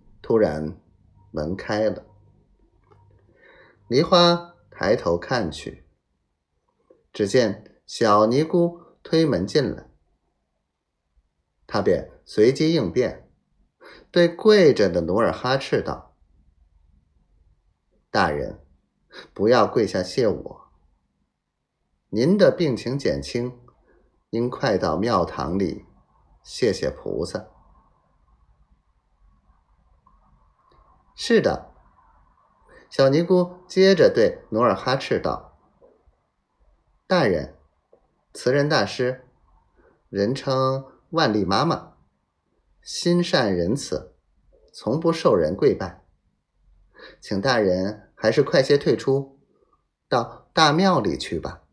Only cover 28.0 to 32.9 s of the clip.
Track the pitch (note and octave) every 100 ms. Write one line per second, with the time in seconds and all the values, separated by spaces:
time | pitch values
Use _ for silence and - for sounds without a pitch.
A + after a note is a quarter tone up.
28 | _ _ _ _ _ _ _ _ _ _
29 | _ _ _ _ _ _ _ _ _ _
30 | _ _ _ _ _ _ _ _ _ _
31 | _ - - A3+ B2 D2+ - _ _ _
32 | _ _ _ _ _ _ _ - _